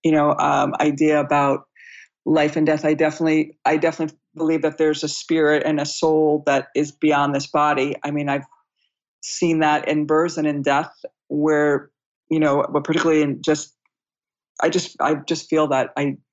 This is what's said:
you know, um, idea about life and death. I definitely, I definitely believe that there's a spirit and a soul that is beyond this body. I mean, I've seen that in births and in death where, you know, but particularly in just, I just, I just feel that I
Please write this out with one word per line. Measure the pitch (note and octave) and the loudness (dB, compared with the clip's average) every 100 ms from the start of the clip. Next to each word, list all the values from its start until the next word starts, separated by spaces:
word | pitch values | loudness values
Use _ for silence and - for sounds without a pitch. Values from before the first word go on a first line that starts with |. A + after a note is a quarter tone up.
you | E3 | 2
know, | D3+ D3 D3 | 2 2 2
um, | D3 C#3+ C#3+ - | 0 2 0 0
idea | D3+ C#3+ D#3 D3+ | -2 2 2 2
about | C#3 D3 C#3 C3+ _ _ - - - _ | 2 0 2 -2 _ _ -20 -20 -20 _
life | - D#3 D3+ | -2 0 2
and | D#3 | 0
death. | D#3 D3+ | 0 2
I | D3+ | 0
definitely, | D3+ D#3 D3+ D#3+ D#3 D3+ - | 2 0 0 0 0 -2 -4
I | - D#3 | -2 0
definitely | E3 D#3 D#3 _ _ | 0 -2 -8 _ _
believe | - D#3+ D#3+ | -4 -2 0
that | D#3 D3+ | -2 0
there's | D#3 D3 | 0 0
a | D3+ | -6
spirit | - - D#3+ D3+ D3+ | -8 -2 2 2 2
and | - D3+ | 0 -2
a | |
soul | D3 - D#3+ D#3 D#3 D3+ | -4 -2 0 2 2 0
that | D3 C#3 - | 0 -2 -2
is | C#3+ D3 | -4 -4
beyond | _ D3+ C#3+ C#3+ | _ 0 2 0
this | C#3 C#3 | -2 -2
body. | D3+ D3+ C#3+ C#3 - | 0 2 0 -2 -4
I | C#3+ | -6
mean, | D3 C#3+ | -4 -2
I've | C#3 C#3 _ _ _ _ _ _ _ | -4 -6 _ _ _ _ _ _ _
seen | - - F3 D#3+ | -12 -4 0 2
that | D3+ D3+ - | 2 0 0
in | D3+ | -2
births | D3 D#3 E3+ E3 | 0 0 0 -2
and | D3+ | -4
in | C#3+ | -2
death | C#3 C#3 D#3+ _ - _ _ | 0 0 -2 _ -20 _ _
where, | D3 D3+ D3+ D3 C#3 C#3+ _ _ _ _ | -2 2 2 2 0 -4 _ _ _ _
you | D#3+ | 0
know, | D3+ C#3 - | 2 2 0
but | D3 | -2
particularly | C#3+ D#3+ E3 D#3 | -2 0 2 2
in | C#3+ - | 2 -2
just, | - D3+ - _ _ _ _ _ _ _ _ - | -2 -2 -4 _ _ _ _ _ _ _ _ -4
I | E3 | -2
just, | F3+ - - | -2 -4 -4
I | C#3+ | -2
just | D3+ - D#3 - | -2 -4 -6 -2
feel | D#3 D3+ | 0 0
that | C3+ - - | 0 -2 -4
I | C#3+ C#3 _ | -4 -6 _